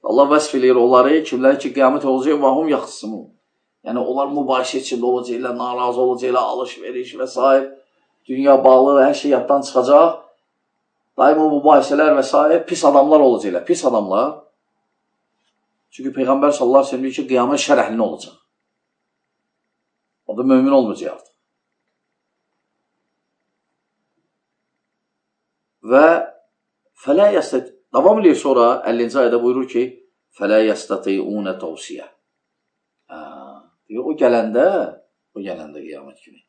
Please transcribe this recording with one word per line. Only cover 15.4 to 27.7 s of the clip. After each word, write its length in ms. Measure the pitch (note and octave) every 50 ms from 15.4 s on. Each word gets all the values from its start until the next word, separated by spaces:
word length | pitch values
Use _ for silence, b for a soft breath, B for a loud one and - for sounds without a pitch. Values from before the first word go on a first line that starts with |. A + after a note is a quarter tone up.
| _ _ _ _ _ _ _ _ _ _ _
Çünki 160 | - C3 C3+ - C#3
Peyğəmbər 320 | B2+ B2+ C3+ C#3 C#3+ D3
sallallahu 320 | D3 - C3 A#2+ C3 C#3 C3+
əleyhi 80 | -
və 0 |
səlləm 160 | C3+ B2+ C3
deyir 120 | C3 B2+ -
ki, 60 | C3 B2+
qiyamət 360 | B2+ B2 A#2+ C3 C#3+ C3 - -
şər 160 | D3 - -
əhlinə 200 | G#2 A2 A2+ A2 F#2
olacaq. 280 | - - - - - _ _ _ _ _ _ _ _ _ _ _ _ _ _ _ _ _ _ _ _ _ _ _ _ _ _ _ _ _ _ _ _ _ _ _ _ _ _ -
O 60 | -
da 60 | A2+ B2+
mömin 280 | C3+ C3+ C3 C3 C#3
olmayacaq 400 | C#3 C3+ A#2+ G#2+ F2+ - F2 -
artıq. 220 | - - _ _ _ _ _ _ _ _ _ _ _ _ _ _ _ _ _ _ _ _ _ _ _ _ _ _ _ _ _ _ _ _ _ _ _ _ _ _ _ _ _ _ _ _ _ _ _ _ _ _ _ _ _ _ _ _ _ _ _ _ _ _ _ _ _ _ _ _ _ _ _ _ _ _ _ _ _ _ _ _ _ _ _ _ _ _ _ _ _ _ _ _ - G#2+
Və 140 | B2 C#3 D3+ E3 - - - - - _ _ _ _ _ _ _ _ _ _ _ _ _ -
fələ 240 | C3+ D3 F#3 G3+ G#3 G3+
yəstət-, 380 | E3 C#3 - C#3+ B2+ - -